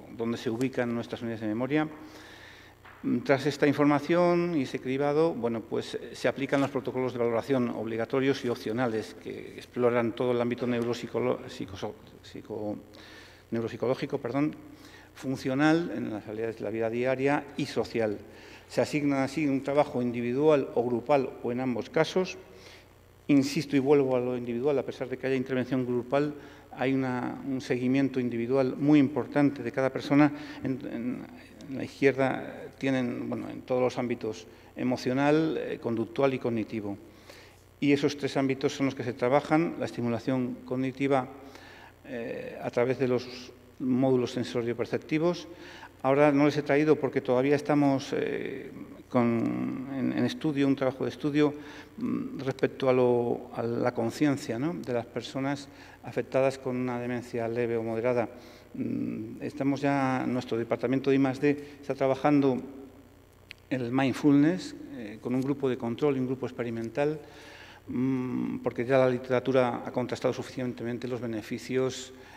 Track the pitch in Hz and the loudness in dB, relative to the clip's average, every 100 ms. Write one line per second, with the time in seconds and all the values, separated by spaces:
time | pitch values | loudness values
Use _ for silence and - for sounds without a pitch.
0 | - 107 117 117 123 113 131 123 120 117 | -14 -6 -4 -2 -2 -2 -2 -2 -2 -2
1 | 113 - 120 110 110 107 127 151 156 - | -6 -8 -6 -6 -4 -4 0 0 -2 -6
2 | - - - - - - - - - - | -18 -20 -20 -20 -20 -20 -20 -20 -20 -8
3 | 139 123 - 139 147 143 147 139 143 147 | -2 0 2 2 2 2 2 4 4 4
4 | 143 170 175 175 175 165 123 123 127 135 | 2 4 4 2 0 -2 -2 -4 -4 -2
5 | 143 147 165 143 117 117 101 123 113 - | 0 2 2 0 -2 -4 -4 -6 -4 -8
6 | - - 127 123 135 143 139 139 117 123 | -10 -4 -2 -2 0 2 0 -2 -4 -2
7 | 127 120 117 113 104 131 120 107 110 113 | -2 0 0 0 0 0 0 -2 -4 -4
8 | 113 135 135 135 123 117 - 113 127 110 | -2 0 2 0 -2 -4 -4 -2 0 -2
9 | 104 - - 104 101 - - - 123 120 | -6 -10 -12 -12 -14 -16 -10 0 2 4
10 | 117 107 127 120 120 123 123 120 117 117 | 0 0 0 0 0 -2 -2 -2 -2 -4
11 | 113 117 120 123 127 - 117 95 107 - | -4 -2 0 -2 -6 -10 -10 -8 -10 -10
12 | - - - - - 107 104 101 - - | -18 -20 -18 -16 -10 -8 -6 -8 -10 -20
13 | - - - - - 113 113 110 117 131 | -20 -20 -20 -20 -8 -4 -4 -2 -2 -2
14 | 147 - 117 131 151 - - - - - | -2 -4 -4 0 0 -2 -12 -20 -20 -20
15 | - - 135 135 135 131 151 165 175 - | -20 -10 -6 -4 -2 2 4 4 2 -4
16 | 120 107 95 107 113 107 110 110 113 117 | -6 -6 -8 -4 -4 -4 -4 -2 0 0
17 | 127 131 139 147 147 - 147 - 110 120 | 0 2 2 0 -2 -6 -4 -2 -2 0
18 | 110 101 - - - - - - 120 151 | 0 -2 -8 -20 -20 -20 -6 -2 0 0
19 | 143 139 135 160 151 135 135 143 143 131 | 2 2 0 0 0 0 2 2 2 0
20 | 123 117 120 123 156 147 131 - 120 120 | -2 -2 -2 2 6 4 4 0 0 0
21 | 110 143 127 - 117 123 127 113 - - | 2 2 2 -4 -4 -2 -2 -2 -2 0
22 | 156 185 185 - - - - - - - | 2 0 -2 -4 -18 -20 -20 -20 -20 -20
23 | - - - 143 135 - 147 143 127 147 | -20 -8 2 4 4 0 0 2 6 6
24 | 131 127 123 127 120 117 139 139 117 - | 6 2 0 -2 -2 -2 2 0 -2 -6
25 | 127 127 131 135 127 131 123 131 123 123 | -6 -4 0 0 0 -2 0 0 0 -2
26 | 120 139 147 147 - - - - 131 135 | 0 0 0 -4 -14 -20 -16 -4 0 0
27 | 131 127 127 123 139 131 - 131 123 135 | 0 -2 -4 -6 -6 -6 -2 0 2 4
28 | 139 131 123 117 117 135 131 - 139 151 | 2 0 -2 -2 0 2 2 2 6 6
29 | 131 123 113 - 143 135 117 - 135 131 | 6 2 -2 2 2 2 -4 0 0 -2
30 | - 143 147 147 - - 135 127 - 120 | 2 6 6 4 -10 -8 -6 -6 -6 -6
31 | 120 - - - - - - 135 120 - | -6 -6 -10 -16 -20 -18 -12 -8 -8 2
32 | 135 123 131 - - - 160 - 135 131 | 4 4 2 0 -6 -12 -14 -4 0 0
33 | 123 120 120 120 107 113 - 127 127 120 | 0 -4 -4 -6 -6 -10 -2 2 2 0
34 | 120 117 110 107 - - - - 127 123 | -2 -4 -4 -8 -12 -20 -16 -6 -2 -2
35 | 131 127 143 151 160 156 - 120 120 113 | 0 2 4 4 4 0 -4 -4 -2 -2
36 | 110 - 139 131 123 113 104 113 101 101 | -2 2 2 2 -2 -2 -2 -6 -6 -8
37 | - - - - - - - - 143 143 | -12 -20 -20 -20 -20 -20 -20 -2 4 4
38 | 143 143 135 143 135 131 143 - 139 120 | 4 0 -2 0 0 0 -2 0 -2 -2
39 | 123 113 123 143 - 156 170 - 120 - | -4 -2 2 2 4 2 2 -2 -6 -2
40 | 120 113 - 131 123 - - 127 131 123 | -2 -2 0 0 0 -4 -6 -4 -4 -2
41 | 139 135 127 - - - - - - - | 2 2 2 -8 -18 -20 -20 -20 -20 -20
42 | 143 123 120 - - - 139 123 120 127 | -12 -8 -8 -8 -10 -8 -2 0 2 2
43 | 131 123 - - - - - - 131 127 | 0 0 -2 -12 -16 -20 -20 -6 0 2
44 | 135 127 120 - 113 123 117 117 110 123 | 4 4 2 -2 -4 -2 -2 -2 -4 -4
45 | - 156 170 175 - - - - - - | -2 0 0 0 -6 -18 -18 -18 -20 -4
46 | 131 139 147 139 147 147 147 143 156 143 | 2 6 6 6 4 4 2 4 6 4
47 | 139 131 131 127 135 143 143 147 143 135 | 2 0 2 4 4 2 4 4 4 2
48 | - - - - - - - - - - | 0 -2 -2 -2 -6 -8 -10 -14 -14 -16
49 | - 127 117 117 117 123 127 127 131 135 | -2 2 4 4 2 0 -2 -4 -6 -4
50 | 123 127 123 - 156 139 139 135 131 127 | -2 2 0 0 -2 2 2 2 0 0
51 | 123 - 151 143 147 147 - - - - | -4 -2 0 4 4 2 -10 -16 -16 -8
52 | 120 120 - - 131 131 131 - 131 127 | -4 -2 -4 -6 -6 0 -2 2 2 6
53 | 123 120 120 120 - - 117 120 120 123 | 6 4 2 -2 -4 -4 -2 0 0 0
54 | 117 - 151 131 - 113 147 175 - 120 | -2 2 2 2 -2 -4 -4 -4 -4 -4
55 | 110 123 113 139 135 143 - - - - | -4 -8 -8 -4 -4 -4 -8 -18 -20 -18
56 | - 123 113 135 135 135 131 127 127 123 | -8 -6 0 2 2 0 -4 -4 -2 -4
57 | 120 123 117 120 113 117 120 117 113 113 | -4 -6 -6 -4 -2 -2 0 -2 -2 -2
58 | 120 123 110 - - - - - 123 120 | 0 2 0 -6 -20 -20 -14 -6 -4 -2
59 | 120 117 110 - 139 - 139 135 143 139 | -4 -4 -8 -8 -8 -2 0 2 2 2
60 | 135 127 127 123 123 113 117 117 117 131 | 2 2 0 -2 -2 -4 -2 0 2 2
61 | 135 135 135 131 147 143 - - - 135 | 4 4 4 2 2 2 -4 -10 -8 0
62 | 135 131 147 147 139 123 - - - - | 2 4 4 6 6 2 -2 -14 -18 -20
63 | - - - - - - - 127 120 127 | -20 -20 -20 -20 -20 -20 -6 -4 0 2
64 | 135 110 147 143 147 180 - - - 131 | 2 4 6 8 6 4 -4 -12 -14 -14
65 | 107 110 123 127 131 135 135 123 117 117 | -14 -10 -4 -2 0 -2 -2 -2 -4 0
66 | 151 135 127 131 117 - 120 113 113 143 | 0 2 0 -2 -6 -6 -6 -4 -4 -2
67 | 147 156 - - - - - - - 120 | 0 -2 -8 -20 -20 -20 -20 -18 -8 -2
68 | 131 131 127 123 120 120 123 120 120 135 | 0 0 -2 -2 -2 -4 -4 -4 2 4
69 | 131 123 - 123 120 131 123 120 - 127 | 4 2 0 0 2 4 2 0 -4 -4
70 | 123 113 131 123 120 - 127 123 117 120 | -2 -2 -2 -2 -6 -6 -6 -6 -6 -6
71 | 123 123 117 110 - 120 - 127 131 123 | -6 -6 -6 -8 -8 -8 -4 0 0 -2
72 | - - - | -10 -16 -20